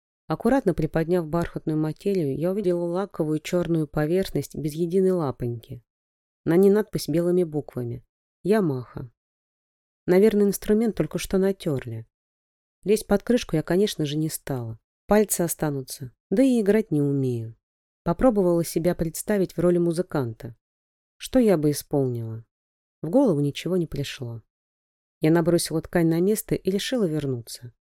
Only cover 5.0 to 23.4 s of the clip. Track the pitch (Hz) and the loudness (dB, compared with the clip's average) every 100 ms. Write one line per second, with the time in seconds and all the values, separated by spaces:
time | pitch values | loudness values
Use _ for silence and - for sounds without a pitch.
5 | 185 180 143 123 123 117 - 120 _ _ | 2 2 -2 -4 -6 -8 -12 -18 _ _
6 | _ _ _ _ - 165 196 202 208 160 | _ _ _ _ 2 6 6 4 0 -6
7 | - 160 175 180 170 147 - - 120 123 | -2 0 2 0 0 -4 -6 -8 -8 -8
8 | _ _ _ _ 170 220 175 127 120 139 | _ _ _ _ 0 2 2 -2 -8 -14
9 | 127 _ _ _ _ _ _ _ _ _ | -16 _ _ _ _ _ _ _ _ _
10 | - 180 220 208 202 185 - 214 226 - | 2 4 6 4 2 0 0 0 0 -2
11 | 156 170 - 196 190 196 180 131 123 113 | -4 -4 -2 0 0 -2 -4 -4 -6 -12
12 | 113 _ _ _ _ _ _ _ 180 214 | -14 _ _ _ _ _ _ _ 0 0
13 | - 202 - 233 - 156 - 175 208 - | 2 0 2 -2 0 -4 0 0 0 0
14 | 151 151 156 - - 131 113 113 _ _ | -4 -2 -4 -6 -8 -8 -8 -12 _ _
15 | - 208 202 - 170 - 151 139 131 - | 0 2 2 0 -2 -2 -4 -4 -8 -12
16 | 127 _ - 202 269 240 196 214 208 151 | -14 _ -4 2 4 4 4 2 2 0
17 | 143 143 131 120 113 113 _ _ _ _ | 0 0 0 -2 -8 -14 _ _ _ _
18 | - 170 254 208 180 170 165 175 165 175 | -4 2 2 4 2 2 0 -2 -2 0
19 | 165 - - 208 185 - 175 175 170 165 | -4 -6 -2 0 -2 0 2 2 2 0
20 | 180 156 120 113 117 - _ _ _ _ | -2 -2 -4 -6 -16 -18 _ _ _ _
21 | _ - - 262 220 165 147 143 - 147 | _ -18 0 2 4 4 2 0 -2 0
22 | 131 120 113 113 - _ _ _ _ - | 0 -2 -8 -10 -14 _ _ _ _ -12
23 | 151 226 269 143 | 0 2 4 2